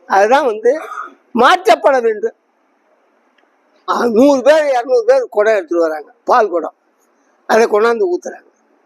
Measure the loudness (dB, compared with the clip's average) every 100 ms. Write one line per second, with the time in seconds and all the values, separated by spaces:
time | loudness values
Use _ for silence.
0 | -4 0 2 2 0 -2 -2 -2 -6 -16
1 | -16 _ _ 0 2 2 2 2 2 0
2 | 0 -4 -8 -10 _ _ _ _ _ _
3 | _ _ _ _ _ _ _ _ -6 -4
4 | -2 2 2 4 2 2 2 -2 0 -2
5 | 2 0 0 -2 0 0 -2 -2 -2 -4
6 | -14 _ -2 0 0 -2 -8 -14 _ _
7 | _ _ _ _ -2 0 0 0 0 -2
8 | -4 -4 -10 -20 _ _ _ _